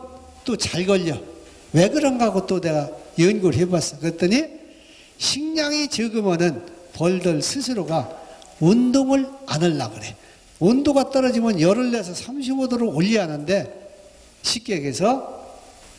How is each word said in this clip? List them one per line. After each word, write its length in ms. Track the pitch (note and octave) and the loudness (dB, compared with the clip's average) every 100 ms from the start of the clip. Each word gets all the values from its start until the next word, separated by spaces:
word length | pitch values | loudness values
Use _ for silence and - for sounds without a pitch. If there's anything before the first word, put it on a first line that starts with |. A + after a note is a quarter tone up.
| - - - - | -14 -18 -20 -12
또 140 | - A3 | -6 -4
잘 300 | - D#3+ F#3 | -4 -2 2
걸려. 280 | G3 E3 B2 - - - - - | 2 0 -4 -8 -18 -20 -20 0
왜 160 | D3+ G3+ | 4 4
그런가 360 | D4 C#4+ B3+ A#3 | 4 2 2 2
하고 220 | F#3+ F#3 | 0 0
또 120 | F#3 | -2
내가 300 | E3 D3+ C#3+ - - - | 0 -2 -2 -8 -6 2
연구를 400 | F3 G#3+ F#3 C3+ | 4 4 2 2
해봤어. 400 | F3+ F3 - C#3+ | 2 0 -2 -4
그랬더니 460 | D#3+ E3 F3+ B3 D#4 - - - - - - - | -6 0 2 2 0 -8 -20 -20 -20 -20 -20 -8
식량이 680 | - C4+ D#4 D#4+ D4 D4+ D4 | -4 -2 -2 -2 0 -2 -2
적으면은 760 | B3 A#3 A3 G3+ E3+ F3 B2 - - - | -2 -2 0 2 2 2 0 -8 -18 -14
벌들 500 | - E3 F#3 F3+ D3+ | -2 0 2 0 0
스스로가 720 | C#3+ C#4 B3+ A#3 D3+ D#3+ A2+ - - - - - | -2 -4 -4 -4 -2 -4 -4 -10 -18 -20 -18 0
운동을 680 | D#3+ A#3 B3 C4 C4 C#4 C4 - - | 4 4 4 2 4 2 0 -6 -6
안 160 | D3 | 0
하려고 320 | F3 D3 A2+ | 0 0 -4
그래. 220 | G2+ - - - - - - | -10 -14 -16 -20 -20 -20 0
온도가 520 | E3+ B3+ C#4+ C#4 C4 | 2 4 4 2 2
떨어지면 500 | C4+ B3+ A#3 A3+ F#3+ | 2 2 2 2 4
열을 300 | E3 G#3+ B3+ | 4 4 2
내서 240 | A#3 F3+ E3+ | -2 -4 -10
삼십오 520 | - C#4 B3+ C4+ C4 | -10 -8 -4 -4 -2
도로 240 | A#3+ A3+ | -2 0
올려야 320 | D3 F#3+ A3+ E3+ | 0 2 2 0
하는데 680 | D3 D3 G3 C3+ - - - - - - - | -4 -2 -2 -2 -10 -20 -20 -20 -20 -20 -10
쉽게 320 | - A#3+ - F3+ | -6 -6 -4 -4
얘기해서 680 | C#3 A#2 G3 C4 - - - - - - - | -4 0 2 2 -4 -14 -18 -20 -20 -20 -20